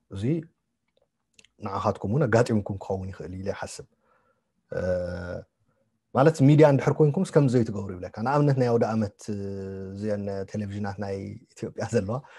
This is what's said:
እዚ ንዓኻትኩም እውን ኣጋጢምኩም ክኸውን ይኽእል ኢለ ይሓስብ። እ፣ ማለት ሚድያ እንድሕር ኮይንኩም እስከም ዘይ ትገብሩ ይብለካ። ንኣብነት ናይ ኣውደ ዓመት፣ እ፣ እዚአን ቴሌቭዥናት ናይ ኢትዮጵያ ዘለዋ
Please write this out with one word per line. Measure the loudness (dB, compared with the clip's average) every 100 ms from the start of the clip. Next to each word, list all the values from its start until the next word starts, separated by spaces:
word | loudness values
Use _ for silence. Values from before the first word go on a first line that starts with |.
| _
እዚ | -6 -2 -2 -6 _ _ _ _ _ _ _ _ _ _ _
ንዓኻትኩም | -8 -2 -2 -2 -2
እውን | 0
ኣጋጢምኩም | 4 4 4 0 -2 -8
ክኸውን | -6 -6 -6
ይኽእል | -12 -12
ኢለ | -8 -8
ይሓስብ። | -8 -10 -14 -20 _ _ _ _ _ _ _ _
እ፣ | -6 -2 -2 -4 -8 -8 -12 -14 _ _ _ _ _ _ 4
ማለት | 4 6
ሚድያ | 6 8 8
እንድሕር | 6 2
ኮይንኩም | 2 2 2
እስከም | 2 2 4
ዘይ | 2
ትገብሩ | 0 -4 -10
ይብለካ። | -10 -12 -6
ንኣብነት | 0 2 2 2
ናይ | 2
ኣውደ | 2 2
ዓመት፣ | 0 -2 -6 -10
እ፣ | -8 -6 -8 -10 -10 -10
እዚአን | -8 -4 -4 -4 -6 -6
ቴሌቭዥናት | -6 -6 -6 -8 -6
ናይ | -6 -6 -8 -12 -18
ኢትዮጵያ | -12 -10 -8 -2
ዘለዋ | 0 0 -6 -8